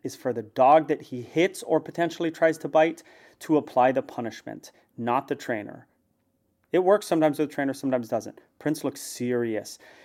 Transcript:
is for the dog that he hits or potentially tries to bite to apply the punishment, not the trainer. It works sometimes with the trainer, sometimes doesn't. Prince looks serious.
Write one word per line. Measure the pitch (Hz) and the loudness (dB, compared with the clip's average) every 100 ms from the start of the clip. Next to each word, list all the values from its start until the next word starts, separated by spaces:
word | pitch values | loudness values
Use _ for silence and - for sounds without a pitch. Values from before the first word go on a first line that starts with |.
is | 131 - | -12 -6
for | 131 | -6
the | 117 | -6
dog | 107 - 131 156 147 | -6 2 6 6 4
that | 147 | -4
he | - 123 | -6 -12
hits | 117 160 190 - | -6 0 0 -2
or | - 156 | -2 -2
potentially | - - 170 - 170 | -2 -4 -4 -2 -6
tries | 165 165 160 | 2 2 2
to | 160 | 0
bite | 156 160 165 - _ _ _ | 2 2 0 -16 _ _ _
to | - 151 | 0 0
apply | 143 - 127 | 2 2 4
the | 131 | 2
punishment, | 123 - 117 - - 104 - _ _ - | -4 -8 -8 -10 -14 -16 -16 _ _ -8
not | 117 127 - | -2 -2 -2
the | |
trainer. | 139 - 110 104 120 _ _ _ _ _ _ _ _ _ | -8 -4 -6 -6 -14 _ _ _ _ _ _ _ _ _
It | 170 | 2
works | 185 202 - | 4 4 4
sometimes | 165 156 143 | 2 2 2
with | 147 | -2
the | - | -2
trainer, | 135 | -4
sometimes | 131 139 127 113 | -2 -2 -2 -2
doesn't. | 117 107 - _ _ | -4 -6 -16 _ _
Prince | 147 156 | -4 -2
looks | 143 - | -4 -6
serious. | - - 123 123 117 107 101 - - - | -12 -6 -2 0 0 -4 -6 -16 -20 -20